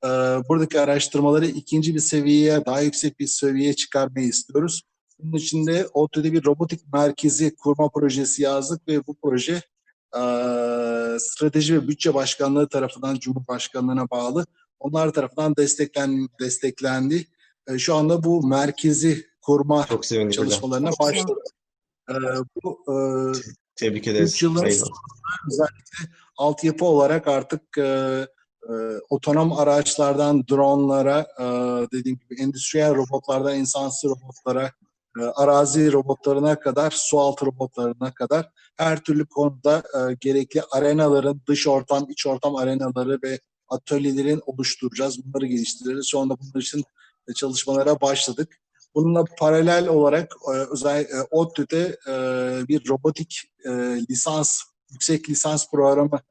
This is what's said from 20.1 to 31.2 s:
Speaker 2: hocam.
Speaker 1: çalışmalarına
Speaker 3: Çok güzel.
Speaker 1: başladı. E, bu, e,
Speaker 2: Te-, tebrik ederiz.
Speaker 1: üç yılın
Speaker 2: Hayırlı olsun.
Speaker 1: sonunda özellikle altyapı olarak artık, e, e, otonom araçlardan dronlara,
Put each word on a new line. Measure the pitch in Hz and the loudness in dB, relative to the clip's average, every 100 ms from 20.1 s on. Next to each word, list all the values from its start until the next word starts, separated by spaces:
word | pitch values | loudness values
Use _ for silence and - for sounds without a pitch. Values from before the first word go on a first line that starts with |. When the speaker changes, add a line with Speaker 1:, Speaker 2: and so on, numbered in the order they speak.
| 113 107 101 | -2 0 0
Speaker 2:
hocam. | |
Speaker 1:
çalışmalarına | - 104 131 131 151 | 0 0 -2 -2 -2
Speaker 3:
Çok | 151 | 0
güzel. | 147 165 | 0 0
Speaker 1:
başladı. | 185 135 - _ _ _ _ _ - | -2 -6 -8 _ _ _ _ _ -10
E, | 131 131 131 127 - | -6 -4 -4 -6 -8
bu, | - - - | -8 -8 -4
e, | 135 135 131 131 131 | -2 0 0 -2 -4
Speaker 2:
Te-, | 110 - _ - | -8 -20 _ -4
tebrik | 113 104 104 | -4 -2 -2
ederiz. | 107 107 | 2 2
Speaker 1:
üç | - | 2
yılın | 165 | 0
Speaker 2:
Hayırlı | 165 175 101 | 2 2 0
olsun. | - | -2
Speaker 1:
sonunda | - - - 1077 1077 1077 - | -8 -20 -16 -10 -8 -6 -2
özellikle | - - - - 165 _ _ - | -2 -2 -20 -14 -14 _ _ -2
altyapı | 143 147 160 156 | -2 0 0 2
olarak | 175 151 139 156 151 | 4 6 6 2 2
artık, | 139 131 151 _ - | -2 -2 -8 _ -2
e, | 139 135 131 131 135 _ _ _ 117 | 0 0 -2 -2 -6 _ _ _ -10
e, | 113 113 107 - | -8 -6 -8 -4
otonom | 139 151 147 160 | -4 0 2 2
araçlardan | 160 147 143 147 - 143 139 147 147 123 | 2 2 4 2 0 0 2 2 2 2
dronlara, | 139 139 139 139 135 135 143 | 2 4 4 2 2 2 0